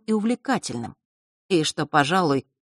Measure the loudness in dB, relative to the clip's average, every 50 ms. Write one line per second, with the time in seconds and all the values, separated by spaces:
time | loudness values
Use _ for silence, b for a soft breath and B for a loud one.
0 | _ -2 -2 0 0 -2 -4 -4 -4 -4 -4 -4 -4 -6 -8 -8 -10 -10 -14 _
1 | _ _ _ _ _ _ _ _ _ 0 0 0 2 0 -2 -4 -6 0 2 2
2 | 2 2 2 2 2 2 0 0 -2 _ _ _ _